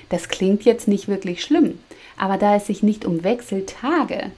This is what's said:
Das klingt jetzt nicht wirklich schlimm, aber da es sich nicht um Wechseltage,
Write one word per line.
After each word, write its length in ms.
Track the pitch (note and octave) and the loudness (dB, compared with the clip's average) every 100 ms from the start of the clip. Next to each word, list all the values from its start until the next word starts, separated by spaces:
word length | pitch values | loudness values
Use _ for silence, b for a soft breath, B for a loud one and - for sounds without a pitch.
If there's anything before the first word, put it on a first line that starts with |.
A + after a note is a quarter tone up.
| - | -6
Das 180 | F3 - | -6 -4
klingt 360 | - F#3+ G3+ | -2 2 4
jetzt 220 | A#3+ A3+ - | 2 2 2
nicht 220 | G3+ - | 0 -2
wirklich 340 | G3 F#3+ F3 | -6 -6 -8
schlimm, 360 | - D#4+ A3+ - - B B - | 0 2 2 0 -14 B B -4
aber 180 | G3 F#3+ | -2 2
da 200 | G#3 G#3 | 4 4
es 100 | G#3 | 2
sich 160 | G3 | 0
nicht 240 | G#3 G#3 - | 0 2 -2
um 180 | E3+ | -2
Wechseltage, 1080 | F#3 B3 - G3 F#3+ - B3+ E4+ G#3+ - - | 0 -2 -2 -6 -6 -6 -2 0 0 -4 -8